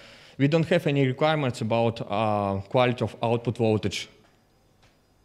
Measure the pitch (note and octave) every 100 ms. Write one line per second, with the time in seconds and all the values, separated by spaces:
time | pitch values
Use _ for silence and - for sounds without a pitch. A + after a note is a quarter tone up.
0 | - - - - C#3 E3 D#3 F3 E3 C#3+
1 | C3+ B2+ D3+ D#3 C3 A#2 A2 A#2 A#2 A2+
2 | - G2+ A2 G#2 G2+ G2 - C3 B2 A#2+
3 | A2 - A#2 A#2 A#2+ A2 A2 G#2+ G#2 -
4 | - - _ _ _ _ _ _ _ _
5 | _ _